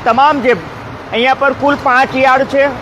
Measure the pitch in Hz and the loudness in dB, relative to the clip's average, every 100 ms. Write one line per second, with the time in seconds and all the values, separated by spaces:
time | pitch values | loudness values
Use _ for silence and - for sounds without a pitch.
0 | 247 233 277 294 247 214 - - - - | 0 2 2 2 0 0 -2 -14 -16 -16
1 | - 220 247 262 269 262 277 285 285 247 | -8 -2 0 0 0 0 0 0 2 2
2 | 262 262 262 262 269 277 277 247 | 2 2 2 2 2 0 0 -2